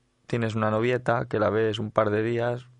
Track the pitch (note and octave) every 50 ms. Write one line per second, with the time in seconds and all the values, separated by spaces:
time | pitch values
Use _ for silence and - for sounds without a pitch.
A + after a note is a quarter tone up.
0 | _ _ _ _ _ - C3 A#2 A#2 A2+ G#2 A2 A2 G#2+ G#2+ A2 A2+ B2 B2+ B2
1 | B2 - A#2+ B2+ C3 B2 - A2 G#2 G2+ G#2 A2 A2+ A2 G#2 A2 A2 G#2 - A2+
2 | A2 G#2 G#2 G#2+ A2 A#2 A#2 A#2 A#2 A#2+ B2 B2 - - - _